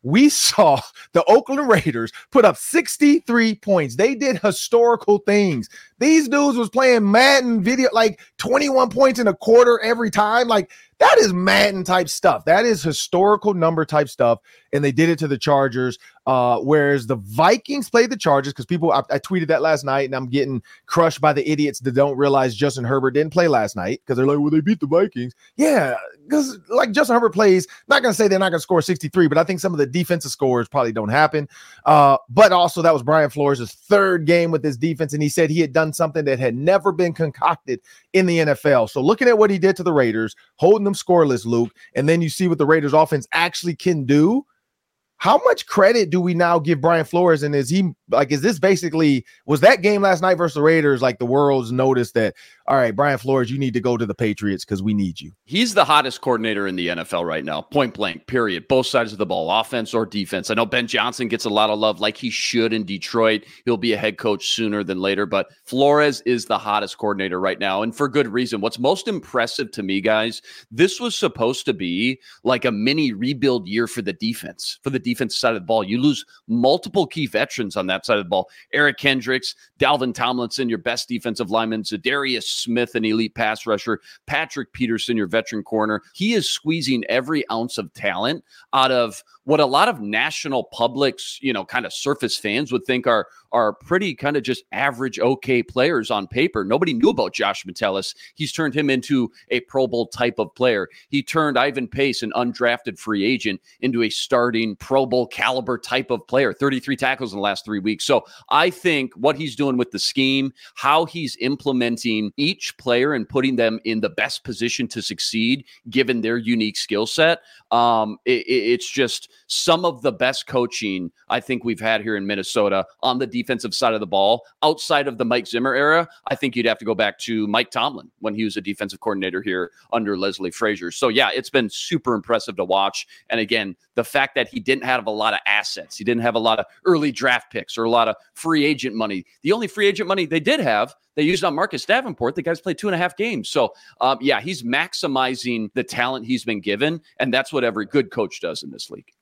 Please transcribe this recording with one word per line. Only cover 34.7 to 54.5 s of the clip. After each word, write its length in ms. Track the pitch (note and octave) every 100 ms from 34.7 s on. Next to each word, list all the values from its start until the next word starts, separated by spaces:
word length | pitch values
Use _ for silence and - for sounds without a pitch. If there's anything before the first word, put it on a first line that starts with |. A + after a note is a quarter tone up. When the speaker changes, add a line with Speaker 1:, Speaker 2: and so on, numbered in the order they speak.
| B2
Speaker 1:
defense, 360 | D#3+ D#3 D#3
and 100 | D3
he 60 | D3
said 220 | - D#3+
he 100 | D#3
had 120 | D#3
done 200 | C#3+ D#3+
something 320 | - D#3+ D#3+
that 140 | C#3+ C3
had 160 | C3
never 380 | A#2 D3+ G3 G3
been 200 | D#3+ F3
concocted 680 | D#3+ D#3+ - - E3 - A#2+ _ - _
in 120 | F#3+ F#3
the 120 | E3+
N 100 | D#3
F 160 | C#3
L. 220 | D3+ C3+ B2
So 160 | C#3
looking 260 | C#3 A3 F3
at 80 | A3
what 140 | G#3+
he 80 | G3
did 160 | F#3+ F#3
to 60 |
the 100 | F3
Raiders, 440 | D3+ B2 A2 A2 - _ _
holding 280 | E3 A3
them 100 | G3+
scoreless, 500 | G3 - F3 D3+ A#2+
Luke, 300 | A2 A#2+ A#2 _ -
and 140 | - C#3+
then 140 | E3+
you 60 | E3
see 180 | - F3+
what 100 | D#3+
the 80 | D3
Raiders 260 | D#3+ D3
offense 340 | D3+ D#3+ D3 -
actually 420 | D#3+ E3+ - F3
can 300 | D#3+ F#3 E3
do. 420 | B2+ C#3+ D#3+ B3 - _ _ _ _ _ _ _
How 240 | F#3 B3+
much 220 | B4+ - -
credit 440 | - G3 A#3+ F3+
do 100 | F3+
we 140 | F3+
now 240 | E3+ F3 E3+
give 220 | D3+ D#3
Brian 240 | D#3 E3+
Flores? 400 | D#3 E3+ F3+ D#3
And 100 | D3
is 160 | C#3+ B2+
he, 220 | F3+ F#3 - _
like, 220 | A#2+ C#3
is 80 | C#3+
this 180 | F3 F3
basically, 640 | F#3+ G3 F3 D#3+ D#3 C3+ - _ -
was 140 | D3
that 200 | G3 B3+
game 220 | F#3 G#3
last 180 | G3 F3+
night 140 | F#3
versus 220 | F3 E3+ D3+
the 60 |
Raiders, 380 | D3+ E3 D3 C3
like, 200 | B2+ A#2+
the 60 | A#2+
world's 440 | C3+ C#3+ C3+ A2+
notice 400 | B2+ C3 B2+ A#2
that, 220 | - G#2+ - - _ -
all 100 | C3+
right, 180 | A#2+
Brian 240 | F#2+ C#3+ C3+
Flores, 300 | C3 C3+ A#2
you 80 | C3+
need 180 | C3+
to 60 | A#2+
go 160 | B2 A#2+
to 80 |
the 100 | A2+ G2+
Patriots 480 | A2+ G#2+ G#2